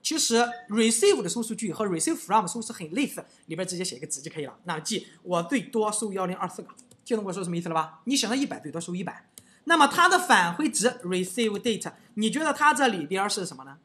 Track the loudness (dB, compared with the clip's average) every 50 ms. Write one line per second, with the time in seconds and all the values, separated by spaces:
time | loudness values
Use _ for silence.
0 | _ -2 -2 0 0 2 4 4 4 2 0 -10 -10 -4 0 2 4 4 4 6
1 | 6 6 6 4 2 -4 -4 -4 -4 -6 -6 -6 -6 -6 -4 -2 -2 -2 0 0
2 | 0 -2 -2 -4 -2 2 2 2 2 2 -6 -8 -8 -10 -10 -12 -12 -6 -2 -2
3 | -2 -2 -4 -10 -14 _ _ _ _ -12 -6 -6 -6 -6 -4 -6 -6 -6 -6 -10
4 | -10 -10 -10 -10 -10 -12 -10 -8 -10 -10 -12 _ _ -8 -6 -6 -4 -4 -6 -6
5 | -6 -10 -20 -20 _ -2 -2 -2 0 0 -2 -2 -2 0 -2 0 0 0 0 -2
6 | -4 -4 -4 -4 -4 -4 -4 -4 -6 -8 -8 -10 -16 -16 -20 -20 -20 _ -20 _
7 | _ -2 -2 -2 -2 -4 -6 -4 -4 -4 -4 -4 -4 -2 0 -2 -2 -2 -8 -10
8 | _ 0 0 0 2 0 0 0 0 -2 -4 -8 -10 -8 -8 -8 -8 -6 -6 -6
9 | -6 -8 -10 -12 _ _ _ -20 _ _ _ _ _ 2 6 6 6 4 6 4
10 | 4 6 6 4 6 6 6 6 6 2 0 0 -2 0 0 2 0 0 0 0
11 | -6 -2 -2 -2 -2 -2 -2 0 0 0 0 0 0 0 -2 0 -4 -10 -12 -14
12 | -20 _ _ -2 0 0 0 0 0 0 0 4 4 4 6 6 4 2 2 0
13 | -4 -2 -2 0 0 0 -2 -4 -4 -6 -10 -12 -16 -18 -20 -20 _